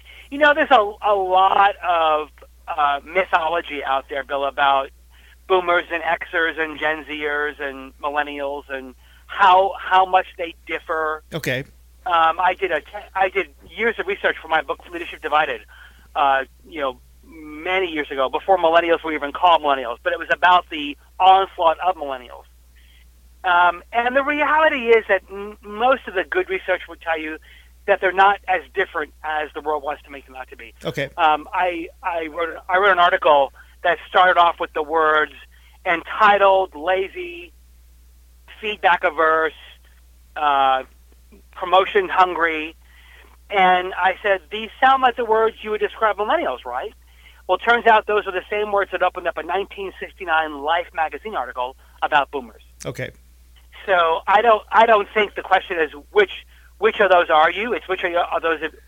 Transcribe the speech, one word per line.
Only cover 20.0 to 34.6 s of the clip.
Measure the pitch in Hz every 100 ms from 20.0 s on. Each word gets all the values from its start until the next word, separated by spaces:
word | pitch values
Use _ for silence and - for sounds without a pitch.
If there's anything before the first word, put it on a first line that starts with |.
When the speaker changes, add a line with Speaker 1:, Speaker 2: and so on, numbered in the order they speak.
Speaker 1:
but | 180
it | 170
was | 156
about | 165 175 180 -
the | 160 147 143 _ -
onslaught | 190 190 190 - 165 156
of | 175 180
millennials. | 143 131 123 135 - _ _ _ _ _ _ _ _ _
Um, | 185 175 175 170 -
and | 226 240 254
the |
reality | 277 294 285 302 311 285 233
is | 226 208
that | 190 -
m-, | 196 202 214
most | 202 208 247 262 -
of | 185
the |
good | 170 185 180
research | 190 - 180 -
would | 165
tell | 170 165
you | 156 156 - - - _ -
that | 190
they're | 190
not | 180 190 202 -
as | 185 139
different | 190 185 165 147 -
as | 156 156 151
the | 156
world | 147 151
wants | 139 143
to | -
make | 139 131
them | 131
out | 127
to | 123
be. | 113 -
Speaker 2:
Okay. | 165 147 139 -
Speaker 1:
Um, | 160 151 147
I, | 190 180 170 170 -
I | 196 170 160
wrote, | 160 165 156 -
I | 185
wrote | 202
an | 180
article | 175 180 175 147 131 - - _
that | 175 165 -
started | 202 185 175
off | 170
with | 165